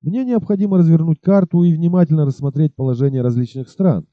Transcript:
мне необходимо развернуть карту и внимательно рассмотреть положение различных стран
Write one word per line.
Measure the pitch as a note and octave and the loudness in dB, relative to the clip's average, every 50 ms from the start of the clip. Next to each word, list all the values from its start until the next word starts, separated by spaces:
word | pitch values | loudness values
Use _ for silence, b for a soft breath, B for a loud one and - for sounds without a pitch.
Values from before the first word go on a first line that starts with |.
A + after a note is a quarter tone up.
мне | - C#3+ F#3+ B3 C4 | -6 -6 -6 -4 -4
необходимо | B3 B3 A3 - - G#3 F#3+ G#3 G3+ F#3+ | -2 -2 -4 -2 -2 -2 -2 0 0 2
развернуть | F#3 F3 D#3+ E3 E3 D#3+ E3 D#3 - | 2 4 4 4 2 2 0 -2 -2
карту | _ F3+ G3 G3 F#3 E3 - F3 F3 | _ 2 2 2 2 2 0 2 2
и | F3 E3 | 2 2
внимательно | D#3 E3+ F3 F3 F3+ F3 C#3+ D#3 D#3 D3 | 2 0 0 2 2 2 2 2 0 0
рассмотреть | C#3 B2+ - C3+ C#3 C3 C#3+ D#3 D3+ _ | -2 -2 -4 -6 -6 -2 -2 -2 -2 _
положение | - C3 C3 B2+ A#2+ C#3 C#3 C3+ C3 A#2+ | -4 -4 -4 -2 0 -2 -2 -2 -2 -2
различных | B2 A#2+ A#2+ B2 A#2 - C3 B2+ | -2 -2 -2 -4 -4 -8 -14 -14
стран | - - - F#3+ F3+ B2+ F2+ D2+ _ | -14 -6 -2 0 0 0 0 -4 _